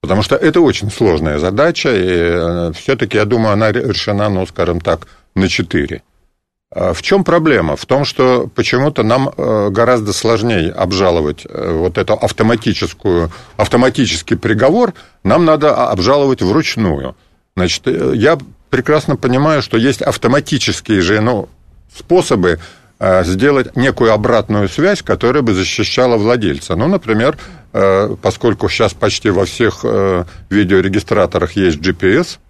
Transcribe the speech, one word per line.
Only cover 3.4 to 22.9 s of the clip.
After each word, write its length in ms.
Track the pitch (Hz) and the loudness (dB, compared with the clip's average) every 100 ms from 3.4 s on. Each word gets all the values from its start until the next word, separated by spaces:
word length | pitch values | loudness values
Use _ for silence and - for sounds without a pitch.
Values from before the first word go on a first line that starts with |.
| 110 | 2
она 200 | 104 110 | 2 2
ре-, 100 | 107 | 0
решена, 480 | 123 98 - 101 104 | -2 -4 -2 -2 0
ну, 160 | 95 92 | -2 -4
скажем 340 | - 87 85 | -4 -2 -2
так, 260 | 82 80 - _ _ | -2 -4 -4 _ _
на 140 | - 95 | -2 -2
четыре. 540 | - 85 - 69 - _ _ _ _ _ _ _ | -2 -4 -4 -4 -8 _ _ _ _ _ _ _
А 200 | - 90 | -4 -4
в 80 | 82 | -4
чём 220 | - 196 | 0 0
проблема? 520 | 185 170 156 120 80 73 | 2 2 2 2 0 -4
В 80 | |
том, 220 | - 131 143 | -2 -2 0
что 440 | - 127 123 - | 0 2 2 -2
почему-то 480 | - 117 123 147 147 | -4 -2 0 0 0
нам, 260 | 110 123 135 - | 0 2 0 -4
э, 320 | 139 110 104 | -2 0 0
гораздо 460 | 101 117 123 104 | 0 2 2 0
сложнее 560 | 95 113 113 117 104 82 | -2 0 0 0 0 -2
обжаловать, 760 | - 92 92 95 85 76 76 - | -2 -2 2 2 2 0 -4 -10
э, 260 | 78 - | -8 -4
вот 240 | 80 90 85 | -2 -2 -2
эту 160 | 92 | -2
автоматическую, 1160 | 107 113 - 113 117 113 95 90 - 104 87 82 - - - | 0 -2 0 0 2 -2 -4 -6 -6 -2 0 0 -6 -18 -4
автоматический 760 | 110 120 127 - 123 - - 87 | 0 2 2 2 -2 -4 -4 -4
приговор. 580 | - 101 131 202 240 - - _ | -2 2 2 2 0 -2 -20 _
Нам 200 | 95 135 | 0 2
надо 300 | 165 156 151 | 4 4 2
о-, 160 | 131 123 | 2 0
обжаловать 500 | 104 92 143 139 127 | 0 2 2 2 0
вручную. 760 | 92 131 156 - 101 71 67 - _ _ _ | 2 0 0 -2 -2 -2 -6 -12 _ _ _
Значит, 280 | - 90 - | -4 -2 -2
э, 300 | - - 131 131 | -4 -2 0 2
я 220 | 123 160 131 - _ | 2 2 -4 -20 _
прекрасно 460 | 123 120 151 143 143 | -4 0 0 0 -2
понимаю, 440 | 131 127 151 151 | 0 2 2 0
что 160 | - 113 | 0 0
есть 240 | 123 131 | 0 0
автоматические 1000 | - - 117 139 151 139 - - - 104 | -2 -2 0 0 0 -4 -2 -6 -2 0
же, 180 | 87 107 | 2 2
ну, 300 | 110 123 - _ - - _ | 0 -2 -6 _ -20 -20 _
способы, 640 | - - 180 180 117 90 82 - - _ | -20 0 2 2 2 2 0 -6 -20 _